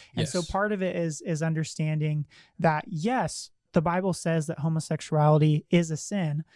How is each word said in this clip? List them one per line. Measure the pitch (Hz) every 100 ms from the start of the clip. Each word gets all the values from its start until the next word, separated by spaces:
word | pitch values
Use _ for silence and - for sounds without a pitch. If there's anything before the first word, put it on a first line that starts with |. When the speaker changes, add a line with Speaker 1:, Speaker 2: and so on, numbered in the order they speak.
| -
Speaker 1:
And | - 156
so | 180
Speaker 2:
Yes. | 165
Speaker 1:
part | 190 208
of | 202
it | 185
is, | 175 165 151
is | - 151
understanding | 160 160 156 - 156 156 151 151 143 - _ -
that, | 165 151 -
yes, | 156 214 254 160 - - _ _ 170
the |
Bible | 165 180 190
says | 165 170 165 151
that | -
homosexuality | 160 160 - 156 - 151 151 151 151 151 -
is | 175 160
a | 156
sin, | - 202 156 147 -